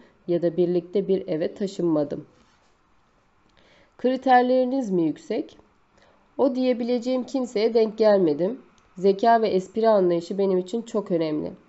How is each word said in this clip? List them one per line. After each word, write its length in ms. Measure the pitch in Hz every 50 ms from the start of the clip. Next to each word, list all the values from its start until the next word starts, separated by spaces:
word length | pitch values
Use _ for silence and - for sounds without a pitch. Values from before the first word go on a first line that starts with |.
| - _ _ _ _ 180
ya 140 | 170 165
da 140 | 170 170 160
birlikte 520 | 180 175 170 180 175 175 - - 202 185 180
bir 200 | 190 185 - -
eve 260 | 165 156 180 208 -
taşınmadım." 720 | - 208 190 - - 175 170 156 151 147 - - 151 139 - _ _ _ _ _ _ _ _ _ _ _ _ _ _ _ _ _ _ _ _ _ _ _ _ _ _ _ _ _ _ _ _ _ -
Kriterleriniz 920 | - 254 262 254 262 262 254 247 247 247 262 254 254 247 269 269 247 196
mi 120 | 185 175
yüksek? 560 | 165 156 147 - - - 214 285 - - - - _ _ _ _ _ _ _ _ _ _ _ _ _ _ _ -
O 160 | 254 285 247
diyebileceğim 720 | 254 254 254 247 226 233 233 247 240 233 254 254 254 240
kimseye 500 | - - 269 247 - - 202 220 226 226
denk 240 | 226 220 214 214 -
gelmedim. 640 | 220 214 202 196 180 156 143 147 175 208 262 - - _ _ _ _ _ _
Zeka 460 | 180 180 196 190 196 233 233 233 226
ve 60 | 220 -
espri 400 | - 185 185 - - 220 226 220
anlayışı 500 | 214 196 185 175 170 170 170 - 196 196
benim 200 | 196 196 185 180
için 240 | 185 185 233 233
çok 280 | - - - 208 208 -
önemli. 420 | 180 165 165 156 151 156 170 - - - _